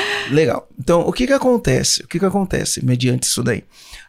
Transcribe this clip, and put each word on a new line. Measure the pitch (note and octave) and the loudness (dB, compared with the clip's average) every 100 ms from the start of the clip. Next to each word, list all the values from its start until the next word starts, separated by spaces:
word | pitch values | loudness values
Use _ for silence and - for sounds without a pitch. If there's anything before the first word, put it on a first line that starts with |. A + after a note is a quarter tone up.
| G#4 - - | -2 -4 0
Legal. | D3 - - - - | 2 2 0 -8 -6
Então, | D3+ E3+ | 2 2
o | - | 2
que | F3+ B3+ | -2 0
que | |
acontece? | C#4 C4 A#3+ - B2+ - - | 2 2 2 2 0 0 -2
O | - | -4
que | E3+ | -2
que | |
acontece | F#3+ G3 F#3 - G#2 - B2+ | 0 0 -2 -2 -2 -2 0
mediante | B2 B2+ B2+ - | 2 2 0 -2
isso | - | -2
daí? | B2 G2 - - - - | -2 -2 -6 -20 -20 -20